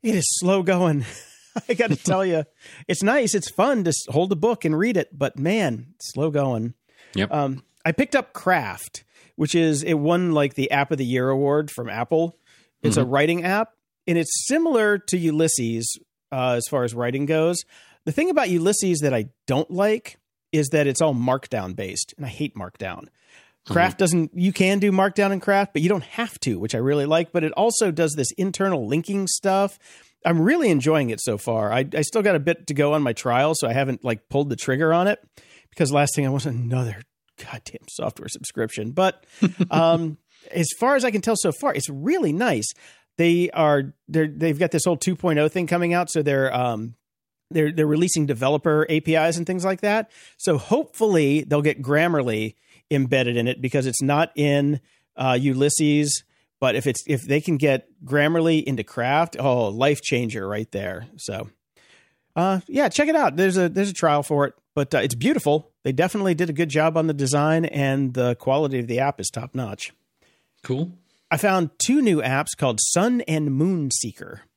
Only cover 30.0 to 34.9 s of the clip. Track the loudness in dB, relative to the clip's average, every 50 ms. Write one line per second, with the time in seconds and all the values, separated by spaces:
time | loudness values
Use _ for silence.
30 | -20 _ _ _ _ 0 2 4 4 4 2 2 2 2 2 2 2 2 2 2
31 | 2 0 -4 -4 -4 -4 -4 -4 -2 -2 -2 0 0 0 0 0 -2 -2 -2 -4
32 | -4 0 0 0 2 2 2 2 2 0 -2 -2 -4 -6 -2 0 2 2 2 2
33 | 0 0 -2 -2 -2 0 2 2 2 2 2 0 -2 0 0 0 0 0 -2 -4
34 | -2 -4 -4 -4 _ _ -2 -2 0 0 -4 -6 -2 -2 0 2 2 2